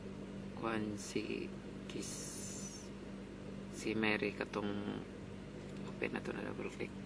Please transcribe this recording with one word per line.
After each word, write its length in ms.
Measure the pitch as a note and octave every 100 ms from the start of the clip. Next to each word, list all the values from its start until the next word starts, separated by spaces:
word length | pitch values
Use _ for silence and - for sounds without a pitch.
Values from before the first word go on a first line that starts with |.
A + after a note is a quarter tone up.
| - - - - - -
kuan 400 | A2+ A2+ G#2+ G2+
si 480 | - - G2+ A2 - - - - -
Kiss 240 | - - - - - - - - - - - - - - - - - -
si 240 | - - G#2+
Mary 400 | A2 G#2+ G#2 G2
katong 640 | G2+ G#2 G#2 G2+ G2+ G2+ G2 - - - - - - - -
open 240 | - -
na 80 | -
to 80 | -
na 160 | - G#2
double 240 | G2+ G#2
click 240 | - G2+ G2